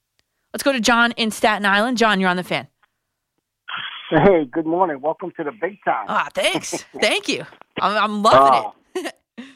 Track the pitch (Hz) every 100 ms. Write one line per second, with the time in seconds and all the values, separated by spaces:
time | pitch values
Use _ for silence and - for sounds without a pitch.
0 | _ _ _ _ _ 226 285 269 214 233
1 | 233 240 220 - 226 202 202 202 240 233
2 | 220 196 185 180 170 151 - _ _ _
3 | _ _ _ _ _ _ - - - -
4 | - 160 190 175 139 160 160 170 185 135
5 | 147 160 180 - 147 113 180 208 - -
6 | 104 208 156 - 285 359 - 165 - 135
7 | 208 381 294 147 160 - _ - 185 208
8 | 208 208 202 262 277 - - - _ 370
9 | 285 - _ - 269